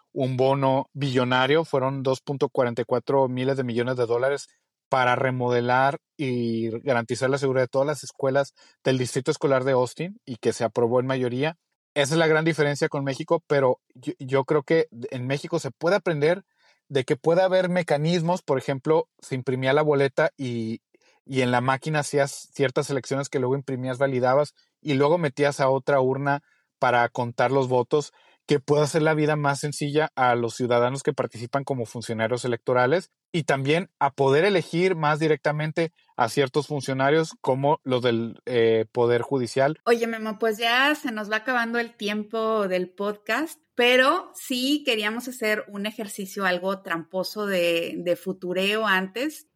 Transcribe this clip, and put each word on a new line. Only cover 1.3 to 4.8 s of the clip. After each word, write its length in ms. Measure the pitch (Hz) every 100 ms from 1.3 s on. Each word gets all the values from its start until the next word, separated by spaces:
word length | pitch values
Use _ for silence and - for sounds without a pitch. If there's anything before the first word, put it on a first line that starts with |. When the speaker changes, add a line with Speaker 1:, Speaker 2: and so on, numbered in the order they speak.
| 127 131 160 160
Speaker 1:
fueron 360 | 139 131 139
dos 200 | 131 131
punto 280 | - 139 143
cuarenta 320 | - 120 117
y 40 | 117
cuatro 420 | 120 - 135 127
miles 280 | 127 131 135
de 60 |
millones 320 | 123 117 120 127
de 120 | 113
dólares 400 | 120 135 139 - _ _ _